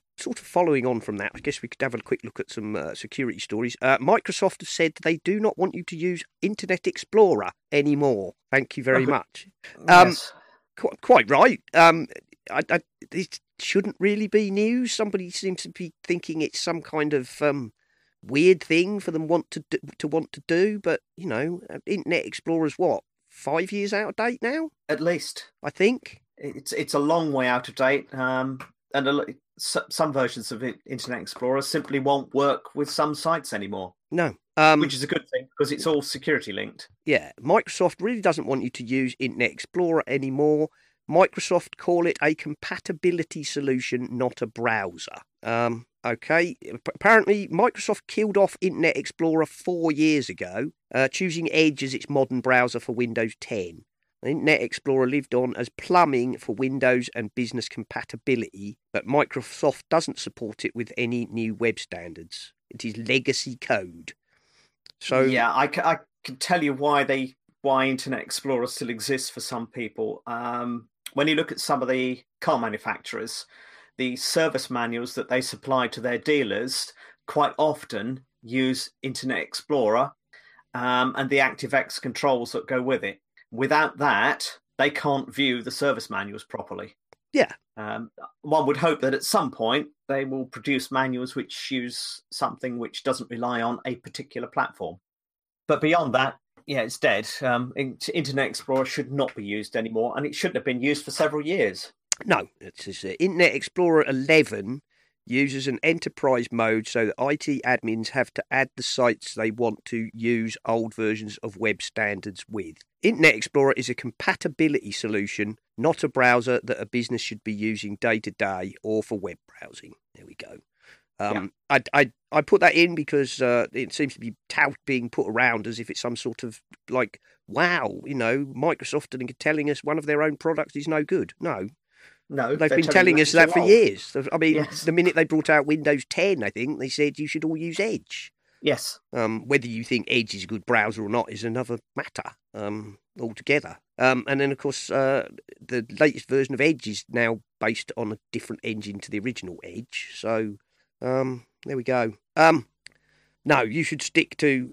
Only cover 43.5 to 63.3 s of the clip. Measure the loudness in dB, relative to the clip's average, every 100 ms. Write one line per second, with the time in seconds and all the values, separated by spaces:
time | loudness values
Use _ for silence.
43.5 | -4 0 -2 0 -4 -4 -2 -4 -2 -8
44.5 | -4 -2 0 -4 -8 -14 -16 _ _ -4
45.5 | 0 0 -2 -10 _ -6 -6 0 2 2
46.5 | -4 -14 -10 -10 0 6 6 6 2 2
47.5 | 2 2 0 -4 -4 -2 -2 2 4 2
48.5 | 2 -2 2 2 2 -6 -2 0 2 0
49.5 | -2 -6 -2 0 2 4 4 0 -8 -8
50.5 | -6 -6 _ _ 0 0 0 -4 -2 -2
51.5 | 4 4 2 -6 -8 -2 0 0 0 4
52.5 | 4 4 0 -6 -2 -2 0 -4 -6 -8
53.5 | -6 -6 -10 _ _ _ _ -4 0 4
54.5 | 4 2 -6 0 2 2 0 0 -2 0
55.5 | -4 -8 -10 2 4 6 4 0 -4 -6
56.5 | -4 -2 2 2 2 0 -6 -6 -4 -4
57.5 | -4 -8 -10 -10 -10 -10 -8 0 0 0
58.5 | -8 -14 -14 _ -8 0 0 2 -4 -10
59.5 | -2 -2 -2 0 0 0 -8 -10 -8 -10
60.5 | -6 -8 -6 -8 -4 -2 -2 -4 -4 -4
61.5 | 0 0 0 -8 -12 -12 -14 -16 -16 -18
62.5 | _ _ -12 -10 -8 0 0 0